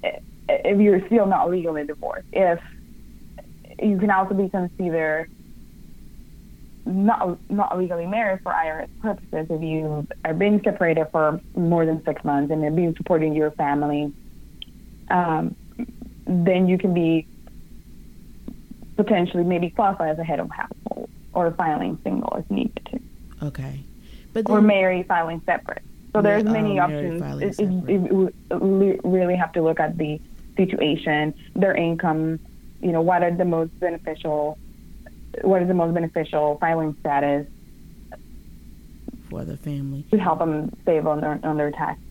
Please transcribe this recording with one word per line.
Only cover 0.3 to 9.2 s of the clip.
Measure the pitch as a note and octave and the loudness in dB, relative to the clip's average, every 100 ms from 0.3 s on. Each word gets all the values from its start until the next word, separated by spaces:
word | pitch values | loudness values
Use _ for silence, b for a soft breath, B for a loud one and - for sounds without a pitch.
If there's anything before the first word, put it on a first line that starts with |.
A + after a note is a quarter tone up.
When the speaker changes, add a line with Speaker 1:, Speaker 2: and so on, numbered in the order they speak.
| - - | -16 -2
Speaker 1:
if | C#3 - G3+ | 2 4 6
you're | G#3 F#3+ F#3+ | 8 6 4
still | A#3 G3 | 4 4
not | F#3 E3+ | 4 2
legally | F#3 E3 D#3 | 0 -2 -4
divorced, | D3 D3+ - - - | -6 -8 -8 -10 -6
if | - F#3 E3+ - - - - - - - - - - - - | 2 4 2 -4 -18 -20 -20 -20 -20 -20 -18 -18 -20 -18 -2
you | A3 F#3+ | 2 4
can | G#3 | 4
also | F#3+ F#3+ | 2 2
be | G3 F#3+ | 2 0
considered | G3 F3+ - F3+ E3 D#3 D#3 E3 - - - - - - - - - - - - - - - | 0 -4 -2 -2 0 0 -2 -4 -12 -20 -20 -18 -20 -18 -18 -18 -18 -18 -20 -20 -20 -20 -12
not, | - F#3 G3+ - F#3 F3 - | -4 2 4 4 0 -4 -4
not | G3+ G3+ F3+ | -2 0 0
legally | F#3 E3+ E3+ | 0 -2 -2
married | G#3+ A3 F#3+ | -2 0 -2
for | F3+ | -2
I | E3+ D#3+ | -2 -2
R | D#3 | -4
S | - - | -10 -6
purposes | A3 G3+ | -6 -6